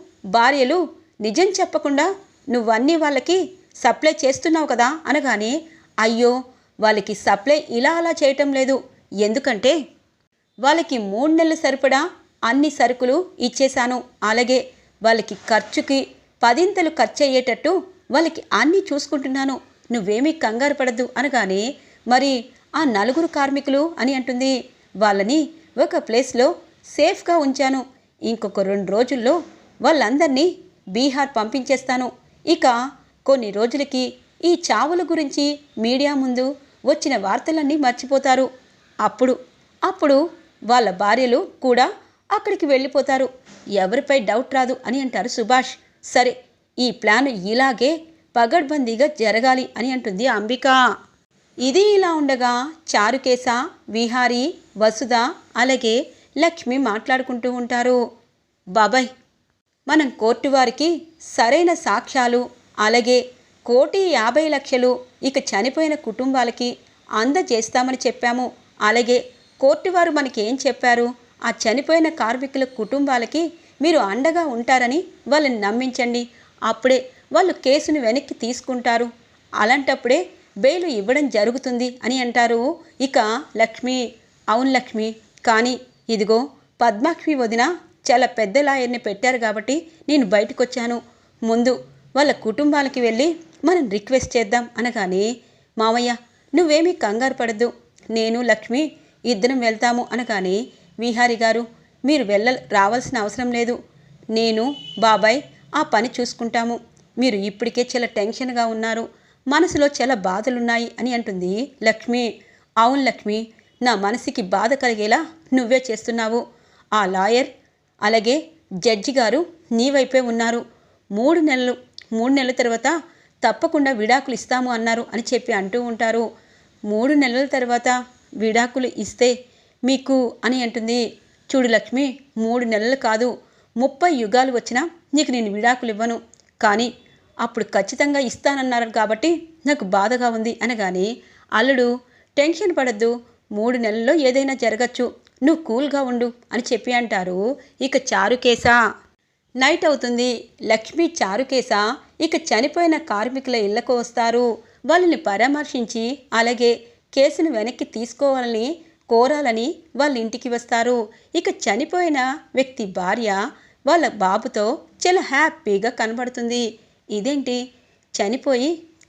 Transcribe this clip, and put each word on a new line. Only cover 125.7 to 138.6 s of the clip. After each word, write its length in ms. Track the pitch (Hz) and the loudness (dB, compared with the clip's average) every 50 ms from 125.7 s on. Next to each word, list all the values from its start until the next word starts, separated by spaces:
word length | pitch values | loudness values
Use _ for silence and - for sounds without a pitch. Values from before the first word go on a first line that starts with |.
| 196 240 240 | -4 -4 -4
ఉంటారు. 480 | 240 233 214 240 226 226 226 233 220 - - _ _ _ _ _ _ _ _ - | -4 -4 -2 -2 0 0 0 -2 -4 -6 -12 _ _ _ _ _ _ _ _ -6
"మూడు 280 | 208 208 214 233 277 302 | -4 -2 0 2 2 4
నెలల 320 | 294 277 254 233 254 277 | 4 2 2 2 0 -2
తర్వాత 420 | 269 - 269 247 240 240 240 233 254 247 247 247 - _ _ _ - - | 0 -2 -2 -2 0 -2 0 0 0 -2 -2 -4 -10 _ _ _ -16 -8
విడాకులు 560 | 208 208 220 220 233 240 247 - 269 254 240 - | -4 -2 0 2 2 0 0 -2 -4 -4 -4 -6
ఇస్తే 480 | - 214 - - - 247 247 247 247 - _ _ _ _ _ _ _ - | -6 -10 -8 -2 2 2 2 2 0 -6 _ _ _ _ _ _ _ -2
మీకు" 520 | 247 269 262 262 262 269 262 254 226 - - - | 0 0 0 0 0 0 0 0 0 -4 -4 -2
అని 180 | 214 254 254 247 | -2 -2 -2 -2
అంటుంది. 560 | 226 - 247 220 226 233 247 233 208 - - _ _ _ _ _ - | -4 -6 -6 -4 -2 -2 -2 -2 -4 -6 -12 _ _ _ _ _ -2
"చూడు 180 | - 269 254 240 | 0 0 2 4
లక్ష్మి, 500 | 226 214 208 - - 254 285 277 240 - - _ - 220 | 2 2 0 0 -4 -2 -2 -2 -4 -8 -14 _ -6 -4
మూడు 260 | 220 226 233 247 240 | -2 -2 -2 -2 -2
నెలలు 320 | 226 226 208 214 233 269 | -2 -2 0 0 0 -2
కాదు, 420 | 269 269 233 220 220 240 247 214 - - _ _ _ _ _ - | 0 0 0 0 0 0 -2 -4 -6 -12 _ _ _ _ _ -4
ముప్పై 380 | 226 247 277 - - 339 359 330 | -2 -2 -2 0 0 0 2 2
యుగాలు 380 | 254 233 208 202 247 262 262 254 | 2 -2 0 2 2 2 2 0
వచ్చినా 380 | 233 233 - 240 247 311 339 - - _ _ - | -4 -4 -4 -4 -4 -4 -4 -8 -12 _ _ 0
నీకు 160 | 285 311 302 | 0 0 0
నేను 220 | 247 240 226 208 196 | 0 -2 -2 -4 -4
విడాకులు 380 | 208 214 240 254 254 254 233 | 0 2 2 0 0 -2 -6
ఇవ్వను, 300 | 214 202 226 233 233 233 233 - _ _ _ _ _ - | -4 -4 -4 -4 -4 -6 -8 -14 _ _ _ _ _ 0
కానీ 340 | - 214 202 220 240 240 240 - _ _ _ _ _ _ _ - | 2 2 2 2 0 -2 -4 -10 _ _ _ _ _ _ _ -6
అప్పుడు 260 | 233 233 - 233 208 | -6 -6 -4 -6 -6
ఖచ్చితంగా 560 | - - 160 - - - - 294 285 285 277 | -2 0 -2 -2 -2 -2 -2 0 0 0 0
ఇస్తానన్నారు 720 | 277 233 - - - 294 285 269 | -2 -2 -4 -2 -2 -2 0 0